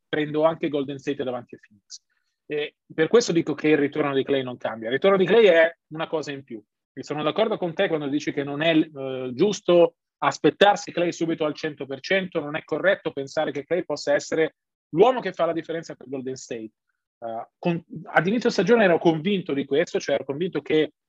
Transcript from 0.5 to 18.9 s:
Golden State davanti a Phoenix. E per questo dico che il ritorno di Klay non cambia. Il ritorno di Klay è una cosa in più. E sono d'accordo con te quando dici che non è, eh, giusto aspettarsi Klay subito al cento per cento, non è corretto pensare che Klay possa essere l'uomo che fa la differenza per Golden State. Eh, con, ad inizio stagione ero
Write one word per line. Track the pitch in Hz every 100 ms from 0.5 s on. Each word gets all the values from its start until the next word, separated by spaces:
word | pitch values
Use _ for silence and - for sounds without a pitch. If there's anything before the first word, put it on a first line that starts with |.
| 165 160
Golden | 147 135 139
State | 147 139
davanti | 127 123 - 107
a |
Phoenix. | _ 104 _ - _ _ _ _ -
E | 147 147 _ _
per | - 160
questo | 233 233
dico | 170 156
che | 143 151
il | 151
ritorno | 143 151 143
di | 135
Klay | 131 135
non | 127 123
cambia. | 117 113 110
Il |
ritorno | 135 196 196
di | 175
Klay | 226 208
è | 165 165 - _
una | 156 156
cosa | 156 143
in | 139
più. | 139 - _ _ _
E | 135
sono | - 147
d'accordo | 151 170 220 202
con | 175
te | 156 190
quando | 160 143
dici | 147 156
che | 147
non | 139 143
è, | 165
eh, | 160 160 139 135 131 127
giusto | 123 208 190 - 175 170 _ _ -
aspettarsi | 143 - 151 - 202 202 -
Klay | 170 175
subito | - 165 165
al | 151
cento | 143 160 143 135
per | 135
cento, | - 190 185 165
non | 147
è | 156
corretto | - 151 180 190 160
pensare | 143 139 156 151
che | 139
Klay | - 175
possa | 165 143 147
essere | 147 - 160 156 _ _ _ _
l'uomo | 156 233 254
che | 185
fa | 180
la | 170
differenza | 160 160 165 160 147
per | 127
Golden | 135 127 131
State. | - 120 110 _ _ _ _ _
Eh, | 117 113 - _
con, | 175 170 - 160
ad | - 156 170
inizio | 240 240
stagione | 190 175 233
ero | 190